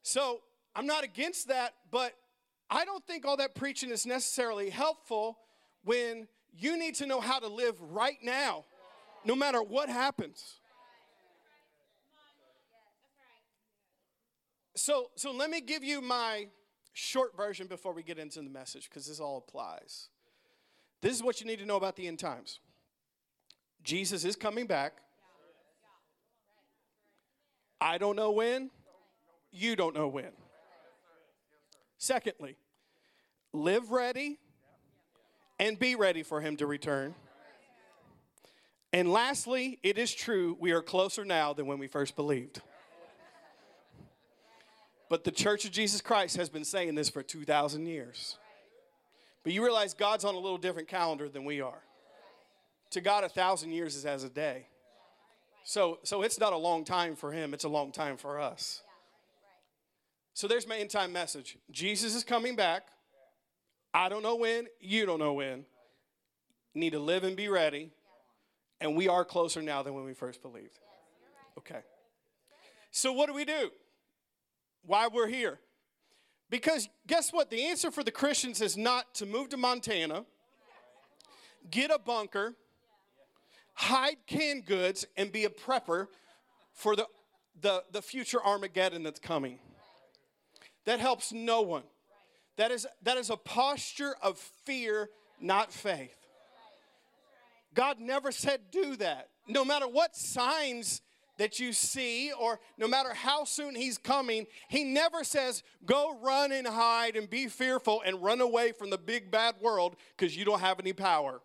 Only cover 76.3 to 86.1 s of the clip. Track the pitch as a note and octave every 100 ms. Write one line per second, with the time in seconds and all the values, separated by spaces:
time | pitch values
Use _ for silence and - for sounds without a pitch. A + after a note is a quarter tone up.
76.3 | _ _ A#3+ D#4 D#4 G#3 _ - E4 -
77.3 | E4+ C#4+ A#3 D4 F4 E4+ D4 A#3 - C#4+
78.3 | D4 B3+ A3 G#3+ F3 A3+ B3 B3 - G3+
79.3 | A3 C#4 C#4 B3 B3 A#3 G3+ D#3+ D#3+ A#3
80.3 | _ _ _ _ - - - _ _ -
81.3 | - - _ F#3 F3+ C#4+ D4+ G#3 A#3 G3+
82.3 | G3+ G#3+ A#3+ _ _ _ _ _ _ _
83.3 | _ _ - _ - - C4 C4+ D4+ -
84.3 | C#4 D4+ C#4 F3+ F#3+ F3+ F#3+ - - G3+
85.3 | G#3+ G#3 G#3 - C4 - E3+ G3